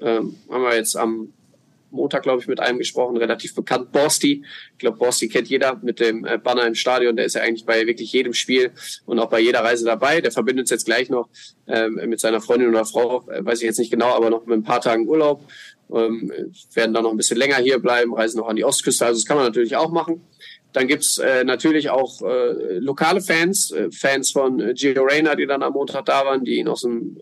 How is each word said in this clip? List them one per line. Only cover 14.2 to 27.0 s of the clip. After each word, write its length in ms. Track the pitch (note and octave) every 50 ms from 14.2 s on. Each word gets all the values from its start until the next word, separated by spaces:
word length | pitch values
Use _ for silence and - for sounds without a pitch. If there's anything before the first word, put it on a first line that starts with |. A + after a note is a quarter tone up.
| A2+ A2+
noch 160 | A2+ A2+ A2+
mit 120 | A#2 A#2 G#2+
ein 60 | G#2+
paar 180 | - B2 A#2+
Tagen 260 | - B2+ A#2 A2+ A2+ G#2
Urlaub. 420 | D#3 D#3+ D3+ D3 C#3+ C#3 C#3+ - - - - - - _ _ -
Ähm, 400 | - A#2 A2+ A2 A#2 A2+ G#2+ - - - - - - - - _ -
werden 200 | A#2 A2+ A2+ A2
dann 100 | A2+ A2+
noch 80 | A2+
ein 60 | A2 G#2+
bisschen 200 | - - A#2+ A#2
länger 180 | C3+ C#3 C#3+
hier 240 | C3 A#2+ C3+ C3+ A#2+
bleiben, 340 | F#2 B2 A#2+ A#2+ A#2+ A#2 A#2
reisen 240 | A#2 A2 A2 A2 A2
noch 120 | A2 A2+
an 80 | A2 A2
die 80 | A2
Ostküste. 400 | B2+ - - - - B2+ - C3
Also 160 | A#2 A#2 A2+
das 40 | A2
kann 120 | - D3 D3
man 80 | C3
natürlich 320 | A#2+ G#2+ B2 A#2+ A2 - A#2
auch 120 | D#3+ D#3+
machen. 300 | E3 E3+ D#3 E3 E3 E3+ - _ _ _ - - - - _ _ -
Dann 140 | C3 C3 B2+
gibt's, 300 | D3 C#3+ - - - -
äh, 260 | - B2+ C3 B2+ B2+
natürlich 460 | C3 B2+ A#2+ - D#3+ D#3 D#3 C#3+ C#3+
auch, 320 | B2+ C3 C3 B2 - -
äh, 560 | - A2+ B2+ B2+ B2 A#2+ A#2 - - - F#2 F2+
lokale 420 | A#2+ C#3 C3+ - E3 D#3+ F3+ G#3
Fans, 500 | G3 - E3 E3 E3+ F3+ G3 - - -
äh, 180 | - D#2+ G#2 E2+
Fans 400 | - - - C#3 C#3 C3+ C3 -
von, 280 | - C#3+ C3+ C3 C3 B2
äh, 140 | - A2 B2+
Gio 300 | B2+ C3+ C#3+ C3 C3+ C3+
Reyna, 320 | C3+ C#3+ D#3 D#3+ D3+ D3
die 120 | D3 D3 C3+
dann 160 | C#3 C3+ C#3
am 100 | C#3 C3+
Montag 320 | C#3+ C#3 C3 - C#3 C3
da 200 | - C#3 C#3 C#3
waren, 180 | C#3 C3+ C3+ B2+
die 140 | A#2+ A#2+ B2
ihn 100 | A#2+ A#2
aus 140 | A#2 -
dem, 360 | - B2 A#2 A#2